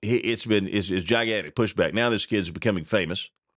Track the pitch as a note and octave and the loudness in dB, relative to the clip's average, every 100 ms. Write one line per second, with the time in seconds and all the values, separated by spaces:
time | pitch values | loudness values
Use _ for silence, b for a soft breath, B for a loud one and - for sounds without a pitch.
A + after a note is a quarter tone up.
0 | G#2 B2 A2+ A2+ A2+ G#2+ F#2+ G2+ F#2 F#2 | 0 0 0 -4 2 2 2 0 0 -2
1 | E2+ A#2 A2+ G#2+ D#2 - A2 - E2 F#2+ | 0 0 2 -2 -4 -2 0 2 0 2
2 | A#2+ G#2+ - G#2+ E2+ E2 A#2 F#2+ D#2 G#2+ | 2 0 0 -2 -2 -2 -2 -2 0 0
3 | E2 F2+ - _ _ | 0 -4 -8 _ _